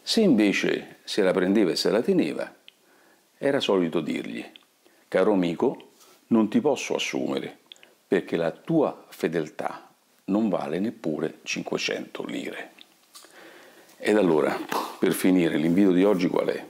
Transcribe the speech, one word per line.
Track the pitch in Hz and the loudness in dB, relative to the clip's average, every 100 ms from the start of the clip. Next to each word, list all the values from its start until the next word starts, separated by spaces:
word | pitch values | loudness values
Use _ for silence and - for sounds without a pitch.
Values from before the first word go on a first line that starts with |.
Se | - - | -2 2
invece | 208 113 104 90 85 80 - - | 4 6 4 2 0 -4 -6 -20
se | - - | -8 0
la | 92 | 2
prendeva | 90 92 104 92 | 2 2 2 2
e | - | 0
se | 90 | 0
la | 98 | 0
teneva, | 160 185 87 - - - - _ _ _ _ _ _ _ | 2 0 0 -4 -10 -14 -20 _ _ _ _ _ _ _
era | 139 139 | -2 -2
solito | - 98 87 80 | 0 0 0 -2
dirgli: | - - 52 58 - - _ _ _ _ _ | -4 -6 -8 -10 -12 -18 _ _ _ _ _
"Caro | 95 95 | 2 4
amico, | 101 87 82 123 - - _ - _ _ | 2 0 0 -2 -2 -16 _ -20 _ _
non | 117 107 | 2 4
ti | 120 | 2
posso | 139 127 - | 2 -2 -2
assumere, | 71 - 67 65 69 - - _ - - _ _ | -4 -2 -4 -4 -4 -8 -14 _ -20 -20 _ _
perché | 98 - 87 | 0 0 -2
la | 82 | -2
tua | - - 165 110 - - | -4 -2 0 0 -2 -18
fedeltà | - 95 82 76 - - - - _ _ _ - | -6 -4 -2 -6 -8 -10 -10 -18 _ _ _ -2
non | 98 110 | 0 0
vale | 82 71 85 | -2 -2 -4
neppure | 107 - 85 76 78 - | -4 -4 -6 -4 -4 -6
cinquecento | - - - - - - - - | -10 -8 -6 -6 -4 -6 -8 -12
lire". | - - - - - - - _ _ - - - - - - - - - | -10 -8 -10 -12 -16 -20 -20 _ _ -20 -20 -20 -20 -20 -20 -20 -20 -6
Ed | - 107 | 0 2
allora, | 92 78 69 - - - - - | 4 4 2 -2 -6 -6 -8 -2
per | 95 | 0
finire, | 82 95 92 82 80 | 2 4 4 2 2
l'invito | 80 85 101 | 2 4 4
di | 90 | 6
oggi | 101 98 87 | 4 4 0
qual | - - | 0 -2
è? | - - | -4 -10